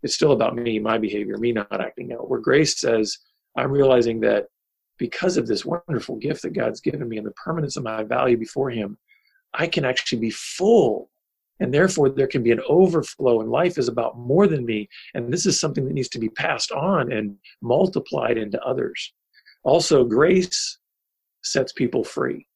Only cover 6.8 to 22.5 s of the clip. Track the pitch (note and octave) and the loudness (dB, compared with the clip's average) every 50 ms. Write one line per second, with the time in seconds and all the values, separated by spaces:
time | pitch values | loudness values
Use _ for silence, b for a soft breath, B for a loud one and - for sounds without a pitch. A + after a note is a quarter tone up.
6.8 | _ - - D3 C3+ A#2 A2+ G#2+ G#2+ G#2+ - - - - E3+ E3+ D3+ C#3 - - | _ -6 -4 -4 -6 -6 -6 -6 -8 -10 -12 -12 -8 -6 -4 -4 -4 -4 -6 -6
7.8 | C3 A2 A2 A2 A2 G#2+ A#2+ B2 C3+ C3 A#2+ A#2 A2+ A2 - C3+ C3+ C3+ A#2+ A2+ | -8 -6 -6 -6 -4 -4 -2 0 2 2 2 2 0 -6 -4 -4 -2 -2 -2 -4
8.8 | G#2 G2+ G#2+ _ _ _ _ _ _ _ _ _ _ _ - - D3+ E3+ - - | -4 -6 -8 _ _ _ _ _ _ _ _ _ _ _ -6 -4 -4 -2 -2 -2
9.8 | C#3+ B2+ B2+ - - - - A2+ A2 A2+ G#2+ - - - - - F3+ G#3 A#3 A3+ | 0 0 -2 -2 -4 -4 -4 -2 -2 -4 -4 -6 -10 -12 -6 -2 2 6 6 6
10.8 | D#3+ A#2+ G#2+ - - _ _ _ _ _ _ _ _ _ _ _ - B2+ B2+ D3 | 6 4 2 -2 -6 _ _ _ _ _ _ _ _ _ _ _ -4 0 2 4
11.8 | F3+ F#3+ F#3 - D3 C3+ C3+ C3+ C3+ C3 - C#3 A#2 A#2 A#2 A2 - - C#3+ E3+ | 4 4 4 4 2 2 4 2 0 0 0 0 2 2 2 2 2 2 6 6
12.8 | F#3+ F#3 E3 D#3+ B2 - - _ C#3 B2+ A#2+ A2+ A2 A2+ A#2 C3+ E3+ F3+ E3+ - | 6 6 4 0 -2 -2 -8 _ 2 2 2 2 0 0 0 2 2 2 0 0
13.8 | B2+ A#2+ A#2 A#2 A#2 - - A#2+ A#2+ A#2+ C#3 F3 G#3 G3 D#3+ C#3 B2 A#2 A2 G#2+ | -2 0 0 -2 -4 -4 -6 -8 -4 0 4 4 4 4 4 0 -2 -2 -4 -4
14.8 | G#2 B B B B B B - A#2+ A#2+ C3+ F3+ - G3+ E3+ - - D3+ D3 - | -4 B B B B B B -8 -4 -4 -4 0 0 0 0 0 0 -2 -2 -2
15.8 | C3+ C3+ D3+ C#3+ B2+ - - - A2+ A2 - - - E3 D3 A#2 - - A3+ C3+ | -4 -4 -4 -4 -4 -6 -6 -6 -6 -6 -4 -4 -4 -4 -2 -2 -4 -6 -4 -4
16.8 | D3 F#3 G3 E3 C3 B2 C3 A2 G#2+ G#2 G2+ _ b b b b - A#2 A#2+ D3+ | -2 0 0 0 0 0 -2 -4 -4 -4 -8 _ b b b b -2 0 2 2
17.8 | F#3+ F#3 - - - - - C#3+ A#2+ A#2 A#2 A2+ A2 G#2 G2 - - C3 C3 C3 | 2 2 0 -4 -6 -4 -4 -2 0 0 0 0 -2 -4 -6 -6 -4 -4 -4 -2
18.8 | A#2+ A2+ - - - - _ _ _ _ b b b b b b b - C3+ E3+ | -4 -6 -6 -8 -12 -14 _ _ _ _ b b b b b b b 2 4 4
19.8 | D#3+ - D#3 C#3 B2 A#2 G#2+ A#2+ D3 E3+ F#3 F#3 F3+ F3+ - - - - - _ | 4 4 4 4 4 4 4 4 4 6 6 4 2 0 -4 -6 -6 -6 -10 _
20.8 | _ _ _ _ _ _ _ _ _ _ _ _ _ - - C#3 C3+ - - - | _ _ _ _ _ _ _ _ _ _ _ _ _ -2 0 0 -2 -2 -2 -4
21.8 | C#3+ A#2+ - - G#2+ - - - C3 B2+ - - - _ | -2 -2 0 -2 -4 -4 -4 -4 -4 -2 -4 -6 -10 _